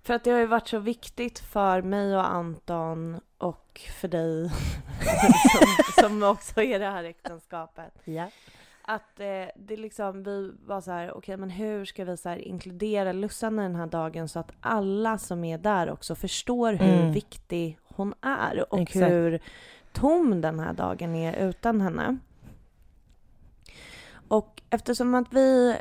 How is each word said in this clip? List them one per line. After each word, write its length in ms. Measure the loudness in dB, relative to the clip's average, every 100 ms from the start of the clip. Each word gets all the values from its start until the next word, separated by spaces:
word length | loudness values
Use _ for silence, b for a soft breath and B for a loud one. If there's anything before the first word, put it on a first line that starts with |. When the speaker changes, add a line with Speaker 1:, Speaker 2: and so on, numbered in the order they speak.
Speaker 1:
För 120 | -2
att 100 | 0
det 60 | 2
har 80 | 4
ju 80 | 4
varit 220 | 2 0
så 100 | -4
viktigt 600 | -4 -6 -10 -8 -8 -8
för 440 | -6 0 2 2
mig 340 | 0 -2 0 2
och 140 | 0
Anton 840 | -2 -6 -10 -8 -6 -4 -6 -8 -10 _ _
och 420 | -8 -8 _ -20 -16 -10
för 80 | -4
dig 420 | -2 -2 -2 -4
<laughs> 1500 | -4 -4 -6 -10 -4 0 4 8 10 8 8 6 6 4 6
som, 80 | 4
som 140 | 4
också 400 | 2 2 -2 0
är 160 | 0 0
det 120 | -2
här 140 | -6
äktenskapet. 920 | -10 -12 -16 -16 _ -12 -12 -18 -20 -18
Speaker 2:
Ja. 240 | -12 -10 -10 b b b b b -8
Speaker 1:
Att, 340 | -8 _ -12
eh, 260 | -8 -8 -10 -16
det 200 | -12 -12
liksom, 460 | -10 -6 -8 -6
vi 300 | -8 -8 -8 -14 -10
var 140 | -10
så 100 | -8
här, 260 | -8 -8 -12
"Okej, 200 | -12 -10
men 140 | -10
hur 340 | -6 -6 -6
ska 200 | -10 -10
vi 120 | -8 -8
så 120 | -8
här 80 | -10
inkludera 760 | -10 -12 -12 -6 -2 0 -2
Lussan 460 | -2 -6 -4 -4 -2
i 40 |
den 120 | -2 -4
här 100 | -4
dagen 420 | -4 -4 -6 -8
så 100 | -8
att 140 | -10 -8
alla 580 | -2 -2 0 -2 -2 -4
som 260 | -6 -6
är 140 | -4 -2
där 320 | 0 2 0
också 240 | -4 -10
förstår 580 | -8 -6 -6 -4 0 0
hur 260 | 4 6 6
Speaker 2:
Mm. 120 | 4
Speaker 1:
viktig 680 | 0 -4 -20 _ -4 -4 -8
hon 300 | _ -6 -6 -4
är 520 | -4 -2 -2 -2 -2
och 40 | -2
Speaker 2:
Exakt. 300 | 0 4 4
Speaker 1:
hur 300 | 4 2 -2 B B B B -12
tom 480 | 0 4 4 4 2
den 200 | 0 -2
här 120 | -6
dagen 420 | -4 -4 -4 -4
är 340 | -4 -4 -2 -4
utan 320 | -2 0 0
henne?" 380 | 0 -2 -4 -4 -8 _ -20 -20 -20 _ -20 _ _ _ _ -20 -20 _ -20 B B B B B 0
Och 340 | 0 0 -20 _
eftersom 440 | -4 -2 0 2
att 180 | 2 2
vi, 440 | 4 6 6 4 2